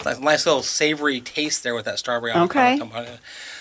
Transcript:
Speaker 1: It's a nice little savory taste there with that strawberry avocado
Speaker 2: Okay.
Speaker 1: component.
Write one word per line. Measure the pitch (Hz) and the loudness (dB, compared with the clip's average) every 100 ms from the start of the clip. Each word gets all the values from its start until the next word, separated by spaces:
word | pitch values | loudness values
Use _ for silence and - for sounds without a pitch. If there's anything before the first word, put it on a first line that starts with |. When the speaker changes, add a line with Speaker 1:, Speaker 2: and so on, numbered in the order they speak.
Speaker 1:
It's | - 127 | -4 0
a | |
nice | 139 147 175 | 2 4 4
little | 143 | 2
savory | - - 151 151 147 131 | 2 0 0 2 0 -2
taste | 123 - 151 - | -4 -4 -2 -2
there | 123 | -2
with | 117 110 | -4 -4
that | 101 | -4
strawberry | - 120 117 | -2 -2 0
avocado | 113 175 285 247 | 2 2 4 4
Speaker 2:
Okay. | 277 | 4
Speaker 1:
component. | 180 113 120 120 - - - - | -2 -8 -10 -12 -18 -16 -16 -16